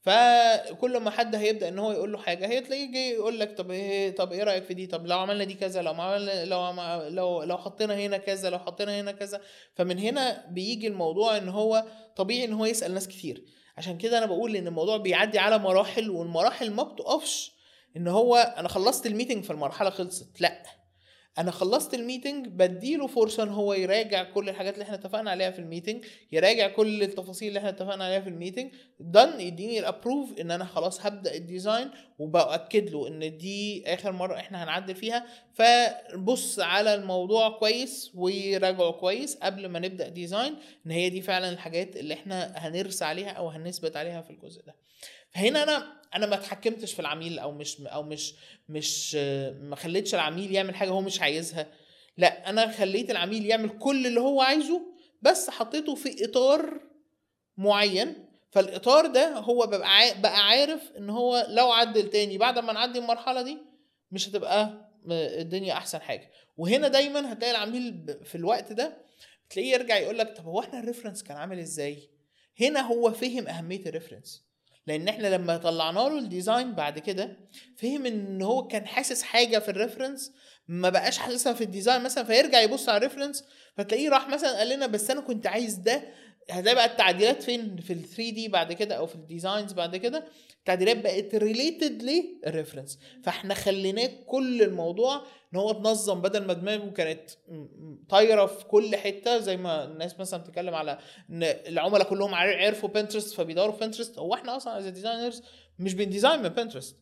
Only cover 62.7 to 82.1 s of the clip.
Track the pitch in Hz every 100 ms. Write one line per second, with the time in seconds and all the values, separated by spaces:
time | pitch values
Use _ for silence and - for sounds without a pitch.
62.7 | 214 247 247 233 233 262 254 247 302 -
63.7 | _ _ _ _ 185 202 196 - 196 214
64.7 | 214 - _ - 165 156 156 165 185 190
65.7 | 156 170 160 - 113 - _ _ - 170
66.7 | 254 294 269 285 285 285 226 233 233 208
67.7 | 247 247 180 156 147 - 175 170 233 220
68.7 | 214 294 - _ _ - _ _ - 254
69.7 | 254 240 214 165 226 220 - 165 180 -
70.7 | 262 226 240 214 185 - 143 170 185 165
71.7 | 156 143 147 - _ _ _ _ _ 247
72.7 | 294 247 240 233 220 254 240 196 165 165
73.7 | 190 190 156 - - - - _ _ _
74.7 | _ - 156 175 220 208 185 175 170 175
75.7 | 165 160 180 262 302 233 175 185 233 254
76.7 | 190 147 151 156 190 208 - - - -
77.7 | - 233 285 254 214 196 190 190 262 262
78.7 | 220 208 - 269 247 - 233 240 220 214
79.7 | 190 226 - 262 277 - _ - _ -
80.7 | 175 180 185 208 254 254 247 262 233 220
81.7 | 190 196 254 247